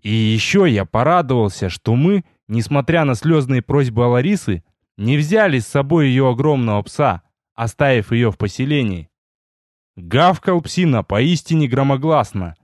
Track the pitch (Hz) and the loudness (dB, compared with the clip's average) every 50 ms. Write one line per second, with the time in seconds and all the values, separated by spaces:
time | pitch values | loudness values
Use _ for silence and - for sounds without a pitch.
0 | _ 101 110 113 110 107 110 110 - - - 202 190 165 113 101 95 - - 110 | _ -2 0 0 2 2 0 0 0 0 2 2 4 4 2 0 -2 -2 -2 0
1 | 127 151 180 180 160 127 131 120 110 101 - - 101 92 87 - _ 101 113 123 | 2 2 2 2 0 0 0 0 0 -2 -2 -4 -6 -6 -6 -6 _ -2 0 2
2 | 147 180 202 196 - _ _ _ _ - 107 117 110 - 147 143 131 - 165 170 | 2 2 0 0 -4 _ _ _ _ -6 -4 -4 -2 0 -2 -2 0 0 0 0
3 | 156 139 123 107 - 160 165 151 135 123 135 123 - - 131 147 139 123 107 117 | 2 0 -2 -2 0 2 2 2 2 0 -2 -2 -2 0 0 0 0 0 0 0
4 | 120 123 123 123 131 185 208 185 - - 95 85 _ _ _ _ _ _ _ - | 2 2 2 2 2 0 -2 -2 -2 -4 -6 -6 _ _ _ _ _ _ _ -6
5 | 101 117 139 147 147 147 202 220 214 185 143 127 107 - - 143 139 139 170 165 | -2 0 0 0 0 2 2 2 2 2 0 -2 -4 -2 -2 -2 0 2 2 2
6 | 147 135 123 131 135 127 120 117 143 156 147 135 120 110 104 104 101 - - - | 2 2 2 2 2 2 0 0 0 0 0 0 0 0 -2 -2 -4 -6 -4 -2
7 | 147 127 95 82 _ _ _ _ _ _ _ - 117 110 - - 147 139 131 117 | 0 0 0 -4 _ _ _ _ _ _ _ -6 -6 -6 -2 0 2 2 2 0
8 | 101 - 117 117 120 113 98 _ 110 101 - - 127 143 151 143 123 107 92 85 | 0 0 0 0 0 0 0 _ -6 -6 -4 -6 -4 -2 -2 -2 -2 -2 -4 -8
9 | 76 _ _ _ _ _ _ _ _ _ _ _ _ _ _ _ _ _ _ - | -12 _ _ _ _ _ _ _ _ _ _ _ _ _ _ _ _ _ _ -20
10 | 87 85 107 131 165 180 180 - - - 180 175 151 - - 180 185 165 131 110 | -8 -2 0 4 4 4 2 2 -2 -2 -2 -2 -2 -4 -2 0 2 2 2 0
11 | 90 - 98 104 127 160 180 151 - - 160 160 151 123 120 135 135 139 139 131 | -2 -2 0 0 2 2 0 -2 -2 -2 0 0 0 0 0 0 0 0 0 0
12 | 139 160 156 147 113 - - 101 90 85 80 _ | 0 0 0 0 0 -2 -6 -8 -8 -8 -12 _